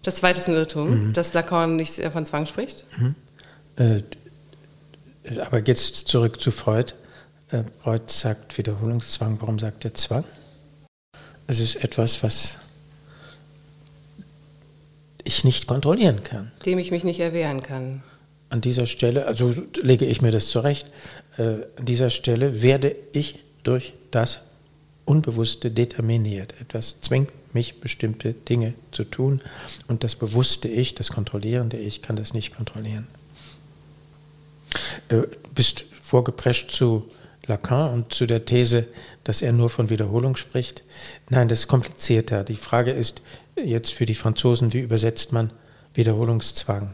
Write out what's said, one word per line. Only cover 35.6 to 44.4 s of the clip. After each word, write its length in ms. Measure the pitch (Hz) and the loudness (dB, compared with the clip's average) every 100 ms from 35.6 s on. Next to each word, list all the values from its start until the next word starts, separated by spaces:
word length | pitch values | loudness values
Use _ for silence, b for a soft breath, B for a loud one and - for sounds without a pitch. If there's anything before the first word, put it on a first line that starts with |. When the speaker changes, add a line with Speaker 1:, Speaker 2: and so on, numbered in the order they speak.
| 120 - - - | 0 -2 -14 -20
Speaker 2:
vorgeprescht 680 | - 127 123 - - 120 - | 0 2 2 -2 0 0 -2
zu 380 | - 123 110 110 B B B - | 0 2 2 -4 B B B -6
Lacan 460 | 107 - 127 151 | -4 0 0 0
und 200 | 120 117 | -2 -4
zu 120 | - 120 | -2 0
der 200 | 117 - | 0 2
These, 420 | 123 120 120 113 B B B | 2 4 2 0 B B B
dass 180 | - 104 | -2 0
er 100 | 123 | 2
nur 180 | 117 117 | 4 4
von 200 | - 110 | 2 0
Wiederholung 460 | 107 104 110 127 127 | 0 0 0 0 -2
spricht. 480 | - 123 123 - - B B B - | -4 -4 -4 -10 -20 B B B 0
Nein, 180 | 131 117 | 2 4
das 140 | 113 | 2
ist 60 | - | 4
komplizierter. 760 | 131 117 - - 113 113 107 | 2 2 -4 2 2 2 -2
Die 120 | 101 107 | -2 -8
Frage 360 | - 117 123 | 0 2 2
ist 300 | 131 113 - B B B - | 0 -2 -4 B B B -6
jetzt 360 | 214 113 - | -2 -2 -2
für 120 | - 113 | -2 0
die 100 | 110 | 0
Franzosen, 580 | 113 110 | 0 2